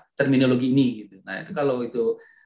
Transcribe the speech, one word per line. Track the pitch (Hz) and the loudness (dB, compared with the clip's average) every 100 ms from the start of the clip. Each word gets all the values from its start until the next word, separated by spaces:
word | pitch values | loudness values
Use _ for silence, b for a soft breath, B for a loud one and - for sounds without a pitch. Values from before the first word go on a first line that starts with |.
| _ | _
terminologi | - 139 135 131 123 127 | -2 2 4 4 2 2
ini | 139 123 110 98 | 2 2 0 -10
gitu. | 95 98 | -18 -12
Nah, | 95 | -10
itu | - 160 | -8 -4
kalau | 139 127 | -2 -2
itu | 117 120 113 113 B B | -4 -2 -2 -2 B B